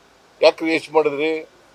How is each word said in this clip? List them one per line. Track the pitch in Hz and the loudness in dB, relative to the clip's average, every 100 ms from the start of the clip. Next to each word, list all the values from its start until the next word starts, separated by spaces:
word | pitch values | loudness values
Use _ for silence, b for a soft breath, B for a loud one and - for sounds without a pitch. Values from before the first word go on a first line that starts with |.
| _ _ _ - | _ _ _ 0
ಯಾಕ್ರಿ | 147 165 160 | 2 2 -2
ಹೆಚ್ಚು | 160 143 | -2 -2
ಮಾಡಿದ್ರಿ? | 156 147 143 156 160 - _ _ | 0 0 0 -4 -4 -10 _ _